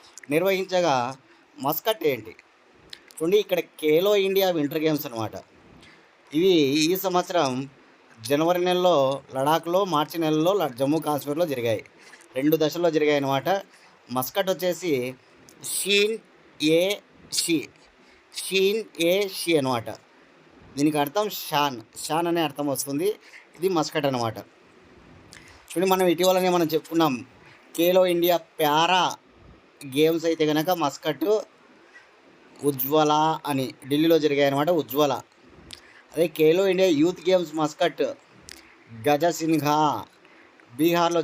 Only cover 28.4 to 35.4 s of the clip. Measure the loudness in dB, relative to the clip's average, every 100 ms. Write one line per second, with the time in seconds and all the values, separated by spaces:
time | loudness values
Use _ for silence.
28.4 | -2 -2 0 2 2 2 0 -4 _ -20
29.4 | -20 -20 _ -20 -6 2 2 2 0 0
30.4 | 2 0 0 0 -2 -4 -6 -2 0 0
31.4 | -2 _ -20 -20 -20 -20 -20 _ _ -20
32.4 | -20 -6 -4 -2 0 2 4 4 2 0
33.4 | -4 -4 -4 -8 -4 0 4 4 2 2
34.4 | 2 2 0 0 0 0 0 0 -8 _